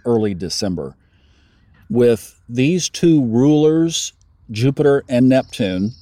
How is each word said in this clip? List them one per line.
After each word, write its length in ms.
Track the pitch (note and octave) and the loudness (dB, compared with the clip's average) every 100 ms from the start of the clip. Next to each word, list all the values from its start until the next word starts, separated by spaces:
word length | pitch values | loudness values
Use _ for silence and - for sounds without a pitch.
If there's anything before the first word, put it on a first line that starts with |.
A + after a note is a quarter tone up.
| B2 | -2
early 260 | A#2 G#2+ | -2 -2
December. 640 | F2+ F2 - G2+ E2 C#2 - _ _ _ _ _ _ _ _ - | -6 -8 -8 -6 -6 -10 -14 _ _ _ _ _ _ _ _ -6
With 500 | A#2 A#2+ A2+ - _ - | 0 2 0 -4 _ -10
these 400 | A#2+ C#3 F3+ - | -2 0 0 -4
two 340 | - E3+ D#3 | -2 2 2
rulers, 920 | A#2+ A#2 C#3 D3+ D#3 D#3+ E3 E3 - - _ _ - | 2 2 2 4 2 2 -2 -4 -10 -14 _ _ -14
Jupiter 540 | G#2+ C3+ C#3 D3 C#3 - | -4 -2 2 2 2 0
and 200 | B2 B2+ | 2 2
Neptune, 640 | C3 - - G2+ F#2 G#2 - | 2 -2 -4 -4 -2 -6 -8